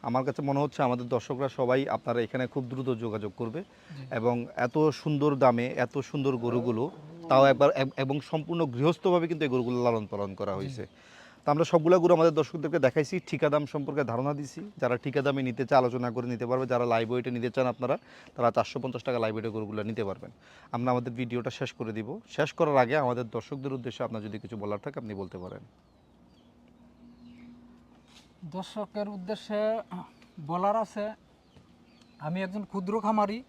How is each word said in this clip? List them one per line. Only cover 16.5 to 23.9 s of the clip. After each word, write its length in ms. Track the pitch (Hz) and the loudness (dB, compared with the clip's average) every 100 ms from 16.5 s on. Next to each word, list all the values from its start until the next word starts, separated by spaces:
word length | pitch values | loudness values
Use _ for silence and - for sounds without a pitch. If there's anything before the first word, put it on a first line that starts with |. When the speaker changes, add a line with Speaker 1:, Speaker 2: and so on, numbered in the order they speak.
| 127 131 | -2 2
Speaker 1:
যারা 120 | 123 120 | 2 2
লাইভ 140 | 113 113 | 2 2
ওয়েটে 200 | 123 123 120 | -2 -2 -4
নিতে 120 | 120 131 | -2 0
চান 100 | 127 | 0
আপনারা, 220 | 117 123 170 - - - - | -2 -2 -2 -4 -20 -18 0
তারা 140 | 120 113 | 2 2
চারশো 220 | 107 - | -2 -4
পঞ্চাশ 200 | 135 120 135 | -6 -6 -4
টাকা 120 | 120 | 0
লাইভ 100 | 110 110 | 0 -2
ওয়েটে 140 | 110 107 | -6 -6
গরুগুলো 240 | 104 107 107 | -6 -6 -6
নিতে 140 | 113 101 | -4 -6
পারবেন। 220 | 92 - - - - - 120 | -6 -14 -20 -20 -20 -8 -2
আমরা 140 | 123 | 2
আমাদের 180 | 123 123 120 | 0 0 -6
ভিডিওটা 320 | 123 120 120 - | -4 -4 -4 -6
শেষ 100 | 131 - | -8 -6
করে 120 | 113 107 | -6 -6
দিব। 120 | 107 202 - - | -8 -10 -10 -2
শেষ 140 | 147 - | -2 0
করার 200 | 160 139 | 4 4
আগে 120 | 120 151 127 | 4 2 2
আমাদের 200 | 120 113 117 | -2 -4 -6
দর্শকদের 360 | - 139 135 135 | -8 -8 -6 -6
উদ্দেশ্যে 240 | 120 | -8